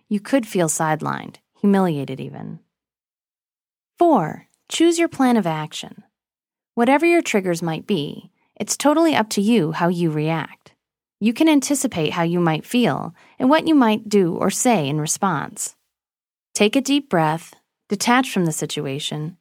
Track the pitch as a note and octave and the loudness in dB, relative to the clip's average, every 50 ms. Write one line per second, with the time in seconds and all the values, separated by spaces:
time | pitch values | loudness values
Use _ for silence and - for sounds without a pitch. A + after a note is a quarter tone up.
0 | _ - G#3+ G3+ G3+ - - C#4 A3 - - F#3+ E3+ D#3+ - - E3 D#3 D#3 D#3 | _ -6 -6 -6 -4 -2 -2 -2 -2 -2 0 0 0 0 0 0 0 0 -2 -2
1 | D3+ - C#2 - - - - - _ _ _ _ - G3+ G3 G3 F#3+ F3+ D#3 C#3+ | -2 -4 -6 -6 -10 -14 -18 -20 _ _ _ _ 2 2 4 4 2 2 0 -2
2 | C3+ C3+ C3 C#3 C#3 C#3 C#3 - - - - - _ _ _ _ _ _ _ _ | -4 -6 -8 -10 -10 -12 -12 -12 -14 -14 -14 -16 _ _ _ _ _ _ _ _
3 | _ _ _ _ _ _ _ _ _ _ _ _ _ _ _ _ _ _ _ - | _ _ _ _ _ _ _ _ _ _ _ _ _ _ _ _ _ _ _ 0
4 | F4 E4+ D4 G#3+ D#3+ D3+ - - - _ _ _ _ - - - D#4+ E4+ E4+ E4 | 2 4 4 2 2 -2 -6 -10 -16 _ _ _ _ -8 -2 0 2 2 2 2
5 | E4+ E4 - - C4 B3+ A#3+ A3+ F3+ E3+ D#3+ D#3 D#3 D#3 - - - - - - | -2 -2 -2 0 0 2 2 2 0 -2 -2 -4 -6 -8 -10 -12 -14 -14 -16 -20
6 | - _ _ _ _ _ _ _ _ _ _ _ _ _ _ A#3 A#3+ A#3+ C4+ D4 | -20 _ _ _ _ _ _ _ _ _ _ _ _ _ _ 0 2 2 4 4
7 | D#4+ E4+ E4+ E4+ D#4+ - - G#3 F#3 F#3 E3+ E3+ F3 E3 D#3+ - - - G#3+ E3 | 4 4 4 2 2 0 0 0 0 0 -2 -2 -2 -4 -4 -4 -4 -4 -2 -2
8 | C#3+ D#3 - - - - _ _ _ _ _ - G#3 - - - - C#4+ D4+ D#4+ | -2 -4 -8 -14 -18 -20 _ _ _ _ _ -10 -8 -6 -4 -2 0 2 2 4
9 | E4+ D#4+ C#4 - A3 G#3+ - G3+ G3 G#3+ A#3+ A3 D#3 D#3 D#3+ D#3+ F3 E3+ F#3 E3+ | 4 4 4 2 0 0 -2 -2 2 2 4 4 2 0 0 0 0 0 0 0
10 | F3 D#3+ D3+ D3+ D3+ D#3 E3 D#3+ - - - - - - _ _ _ _ _ _ | 0 0 0 0 -2 -2 -2 -4 -6 -8 -14 -20 -20 -20 _ _ _ _ _ _
11 | _ _ _ - G3+ A3+ A3+ - D#4+ D#4+ D4+ C#4+ C4 - D4 C4+ - B3 - F3 | _ _ _ -4 -2 -2 2 2 4 4 4 4 2 0 0 -2 -2 -2 -2 -2
12 | D#3 - F3+ F3+ E3+ E3+ E3+ F3 F3 E3 D#3+ D3+ - - - B3 A#3+ E3+ C3+ - | -2 -2 0 0 0 0 2 2 2 2 0 -2 -4 -2 0 2 2 2 0 -2
13 | - - - _ _ _ _ - B3+ B3+ D4+ D#4+ - - D#4+ C#4+ A#3+ A3 G#3+ G#3+ | -4 -10 -12 _ _ _ _ -2 2 2 2 2 4 4 4 4 4 4 2 0
14 | - G#3 G3+ G3+ F#3 E3 - - - F#3+ - - - B3+ A#3 F3+ C#3+ C3+ D3 D3+ | -2 0 2 2 2 2 0 -2 -2 -2 -2 0 0 2 2 2 0 -2 -2 -4
15 | D3+ D#3 - - - F#3+ E3 C#3 - - - - - - - _ _ _ _ _ | -4 -4 -4 -4 -2 -2 -2 -4 -6 -8 -10 -12 -12 -12 -14 _ _ _ _ _
16 | _ _ _ _ _ _ _ _ _ _ - - G#3 G#3+ - C#4 C4 C4+ C#4 C#4+ | _ _ _ _ _ _ _ _ _ _ -2 0 2 2 2 0 0 0 0 -2
17 | C#4+ - - E3+ D#3+ D3+ D#3 E3 - - - - _ _ _ _ _ - G#3 G3 | -2 0 0 0 2 0 -2 -4 -8 -12 -20 -20 _ _ _ _ _ -8 -6 -2
18 | - B3 A#3+ B3+ C4 C4 - G3 F3 D#3+ D3+ - D#3+ D3+ - D3+ D3 C#3 C3+ D3 | 0 2 4 4 2 2 0 0 0 0 -2 -2 -6 -6 -6 -6 -6 -6 -6 -6
19 | - - D3+ D3+ D3+ D#3+ - _ | -8 -8 -8 -8 -8 -8 -10 _